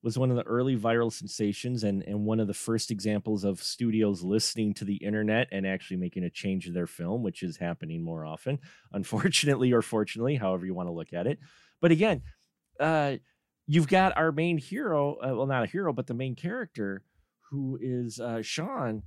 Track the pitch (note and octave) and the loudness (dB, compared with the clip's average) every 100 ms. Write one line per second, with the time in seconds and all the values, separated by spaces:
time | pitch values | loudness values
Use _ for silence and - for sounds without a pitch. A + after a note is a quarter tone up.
0 | A#2 A#2 C3 A#2+ - A#2 C3 B2 A2+ A#2 | -2 2 2 2 2 0 2 2 4 4
1 | A#2 - E2+ - G#2 G2 B2+ B2 G#2 G2 | 2 -2 -10 -2 0 0 -2 0 0 0
2 | - G#2 G#2 A2+ G#2 G2+ - A2+ - G#2+ | -2 -2 0 2 0 -2 0 0 0 -2
3 | G#2+ G#2 G#2+ G#2+ G2 F2+ - - A#2+ A2 | 0 -2 0 0 0 -2 -6 -2 0 4
4 | G#2+ F#2 F2+ A2 - - G#2+ G2 G2 G2 | 2 2 0 0 0 0 -2 -2 -4 -4
5 | G2+ G#2+ G#2+ A2 B2 G2 F#2+ F#2+ - F#2 | -2 0 2 2 2 -2 -2 -4 -4 -4
6 | F2+ - F2+ - G2+ F#2+ F2 F2 E2+ - | -4 -4 -6 -4 -4 -4 -4 -4 -4 -4
7 | E2+ A2+ G#2+ - F2+ D#2 F2 E2+ D#2+ E2 | -4 -2 -4 -4 -8 -4 -6 -6 -6 -6
8 | E2 D#2+ D#2 D#2+ - C#3+ - - _ G2+ | -6 -6 -8 -8 -6 -6 -8 -20 _ -8
9 | F#2 A2+ F3+ - D3 C3+ B2+ A#2+ - A2 | -4 0 2 2 4 4 6 4 4 0
10 | G#2+ A2 A#2+ C#3+ G2 F#2 F#2 F2+ F2 E2+ | -2 -2 -2 0 0 0 -2 -4 -4 -6
11 | D#2+ E2+ G2+ - - - _ _ F3 D#3+ | -6 -4 -2 -4 -10 -20 _ _ 4 6
12 | G#3+ D3+ - - _ _ _ _ D3+ D#3+ | 4 2 -4 -18 _ _ _ _ 2 2
13 | C#3+ C3 _ _ _ _ - D3+ D3 F#3+ | 2 -2 _ _ _ _ 2 4 6 6
14 | F#3+ - D#3+ D3 E3+ E3 - G3+ C4 D3+ | 6 4 2 2 2 0 -2 -4 0 2
15 | C#3+ - C3 B2 C3+ C3 A2 F#3 F#3 B2+ | 0 0 -2 0 2 2 0 0 -2 -2
16 | B2+ A#2+ C3 B2+ F3 A#3+ G#3 - G2+ G2 | -4 -4 -4 -4 -6 -6 -8 -4 -4 -4
17 | _ _ _ _ _ C#3 C3 C3 B2+ B2 | _ _ _ _ _ -6 -4 -4 -4 -4
18 | A#2+ A2 A#2+ A2+ A2 - F#3 C4 B2+ G#2+ | -4 -6 -4 -4 -4 -6 -4 -4 -4 -4